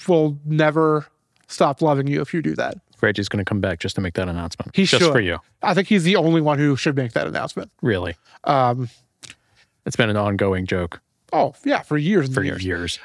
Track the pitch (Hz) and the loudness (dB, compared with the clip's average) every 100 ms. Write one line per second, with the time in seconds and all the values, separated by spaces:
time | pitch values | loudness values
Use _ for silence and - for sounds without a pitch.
0 | - 165 156 147 151 156 151 151 156 151 | 0 2 2 -2 -2 2 2 2 2 0
1 | - _ _ _ - - 160 143 156 139 | -4 _ _ _ -8 0 0 2 2 2
2 | 139 147 143 165 156 147 127 - - _ | 0 -2 -4 -4 -4 -4 -6 -8 -18 _
3 | 110 101 98 104 90 104 98 85 98 - | 0 0 -2 -4 -2 -2 -2 -4 -6 -4
4 | 92 95 92 85 82 - - - 185 127 | -4 -4 -4 -4 -6 -10 -4 0 2 4
5 | 170 131 92 82 - _ 208 180 185 208 | 4 4 0 -4 -8 _ -2 0 2 2
6 | 165 196 160 165 151 143 147 135 165 139 | 2 2 2 2 2 2 2 0 0 -2
7 | 120 - - - 147 190 202 _ 131 95 | -2 -4 -4 -4 -6 -10 -14 _ -2 -2
8 | 87 82 _ - - 139 123 123 120 - | -4 -8 _ -6 0 2 2 0 -6 -12
9 | _ _ - - _ _ _ _ - - | _ _ -20 -20 _ _ _ _ -6 0
10 | 113 104 104 98 98 92 92 92 87 - | 0 2 0 0 0 0 -2 -4 -4 -10
11 | _ _ _ 160 139 - 277 285 - 151 | _ _ _ 0 0 -2 -2 -2 0 -2
12 | 156 202 135 131 - 90 92 87 - - | 2 2 2 0 -2 -2 -4 -4 -4 -8